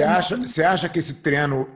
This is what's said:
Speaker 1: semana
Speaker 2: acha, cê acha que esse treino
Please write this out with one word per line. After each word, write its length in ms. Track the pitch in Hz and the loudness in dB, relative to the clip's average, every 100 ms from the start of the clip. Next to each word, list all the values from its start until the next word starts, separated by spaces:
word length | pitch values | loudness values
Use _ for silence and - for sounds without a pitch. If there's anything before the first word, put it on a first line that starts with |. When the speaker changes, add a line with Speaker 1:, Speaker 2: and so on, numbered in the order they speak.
Speaker 1:
semana 160 | 160 180 | 2 2
Speaker 2:
acha, 280 | 175 247 - | 0 -4 -4
cê 160 | - | 0
acha 260 | 165 185 170 | 2 2 0
que 120 | 170 | -4
esse 140 | 151 | -4
treino 520 | 135 156 143 147 135 131 | -4 0 0 0 -2 -4